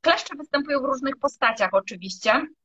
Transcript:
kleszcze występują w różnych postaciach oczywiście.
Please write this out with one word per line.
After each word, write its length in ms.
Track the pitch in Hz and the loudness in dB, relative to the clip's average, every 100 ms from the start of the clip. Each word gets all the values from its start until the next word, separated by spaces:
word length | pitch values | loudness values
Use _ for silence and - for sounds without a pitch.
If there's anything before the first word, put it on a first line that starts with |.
kleszcze 360 | 330 339 - 302 | 2 2 0 -12
występują 420 | 302 285 294 285 | -4 -2 0 0
w 40 | |
różnych 320 | 269 262 269 269 | 0 -2 -4 -2
postaciach 540 | 285 - 233 226 190 | -4 0 0 2 2
oczywiście. 760 | 196 196 196 190 - 220 247 311 _ | 0 -2 -8 -12 -4 2 2 0 _